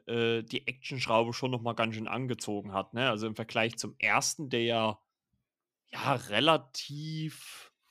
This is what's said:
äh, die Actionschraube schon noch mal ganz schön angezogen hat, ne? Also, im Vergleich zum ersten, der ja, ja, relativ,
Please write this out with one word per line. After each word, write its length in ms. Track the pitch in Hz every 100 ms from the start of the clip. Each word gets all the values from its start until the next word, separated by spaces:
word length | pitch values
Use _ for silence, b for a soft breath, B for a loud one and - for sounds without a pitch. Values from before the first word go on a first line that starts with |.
| -
äh, 380 | 117 117 117
die 240 | 113 131 -
Actionschraube 640 | 127 - 135 - 113 117
schon 180 | 117 127
noch 120 | 123
mal 100 | 117
ganz 220 | 113 113 110
schön 100 | 110
angezogen 640 | 117 127 117 - 104 101
hat, 220 | 98 98
ne? 160 | 120 131
Also, 160 | 107 110
im 80 |
Vergleich 420 | 107 110 113 113 -
zum 200 | 107 -
ersten, 520 | 107 117 - - 135
der 120 | 120
ja, 380 | 117 113 110 104 _ _ _ _ _ _ _ _ -
ja, 240 | - 131
relativ, 1600 | 127 - 104 151 156 - - - 147 156 156 156 - - - - _ b